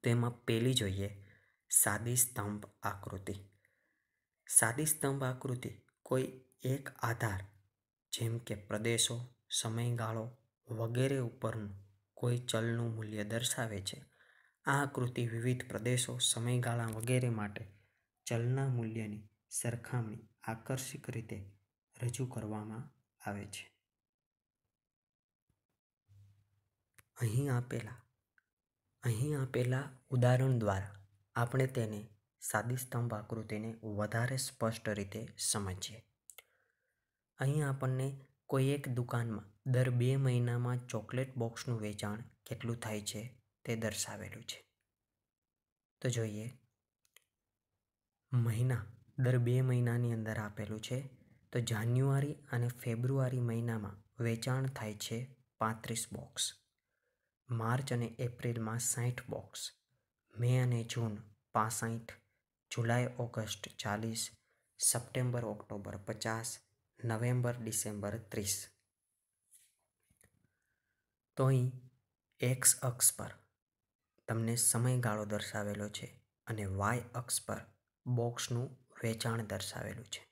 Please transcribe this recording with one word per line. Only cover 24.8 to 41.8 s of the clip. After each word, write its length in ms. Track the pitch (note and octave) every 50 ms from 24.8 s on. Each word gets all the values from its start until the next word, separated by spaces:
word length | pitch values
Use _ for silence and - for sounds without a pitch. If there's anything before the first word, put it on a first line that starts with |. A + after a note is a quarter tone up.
| _ _ _ _ _ _ _ _ _ _ _ _ _ _ _ _ _ _ _ _ _ _ _ _ _ _ - - - - _ _ _ _ _ _ _ _ _ _ _ _ _ - _ _ _ -
અહીં 360 | B2 A2 G#2 B2+ C#3+ C#3+ B2+
આપેલા, 440 | A#2+ A#2+ - - A#2 G#2+ G#2+ B2 - _ _ _ _ _ _ _ _ _ _ _ _ _ _ _ _ _ _ _ _
અહીં 400 | - A#2+ A2+ G#2 C3 D3+ D3+ C#3
આપેલા 480 | C3+ B2+ - B2 B2 B2 B2+ C3 C#3+ D#3 - - _ _
ઉદાહરણ 480 | C3+ B2 A#2+ B2 B2+ B2+ C3 C3+ C3 A#2
દ્વારા 360 | A2 G#2 G2 G2 G2 - - - - _ _ _ _ _ _
આપણે 300 | A#2 A#2+ A#2 - C3 C3
તેને 420 | B2+ - A#2+ A2+ G#2+ G#2+ G#2 G2+ - - _ _ _ _ _
સાદી 360 | - - - G#2+ G#2+ A#2+ B2+
સ્તંભ 380 | B2+ - - - B2 A#2+ A#2+ A2+
આકૃતિને 600 | G#2 G2+ - A#2 A2+ G#2+ G#2 G#2+ G#2 G#2+ A2+ A2+ -
વધારે 540 | - A2 G#2 G2+ G#2 G#2 - A2+ A#2+ B2+ C3
સ્પષ્ટ 520 | C3 - - - _ A#2 A2+ A2+ - - A2+
રીતે 400 | G#2 G#2 G2+ G2 - A2 A#2 - - -
સમજીએ. 640 | - - - A2 G2+ F#2+ F2+ G2 - - G2+ A2+ - _ _ _ _ _ - - _ _ _ _ _ _ _ _ _ _ _ _ _ _ _ _ _ _ _ -
અહીં 300 | C3 C3+ C#3+ D#3 D3+ C#3
આપણને 580 | C3+ C3+ C3 B2+ C3 B2+ C3 C3+ C#3 C#3 - _ _ _ _
કોઈ 200 | _ - C3+ C3
એક 220 | C3+ C#3+ C#3+ C#3 C3+
દુકાનમાં 560 | B2 B2 A#2+ A#2+ - A#2+ A#2 A#2 A2 - - - - _ _
દર 240 | C3+ B2+ B2 B2+ B2+
બે 260 | B2 B2 A#2+ B2+ C3+
મહિનામાં 720 | C#3 C3+ C3 B2 B2 A#2+ A#2+ A#2+ A#2+ A#2+ B2 B2 B2 B2
ચોકલેટ 480 | - - A2+ G#2+ - - B2 C3+ C3+ -
બોક્સનું 460 | A#2+ A#2 A#2 - - - - A#2+ A2+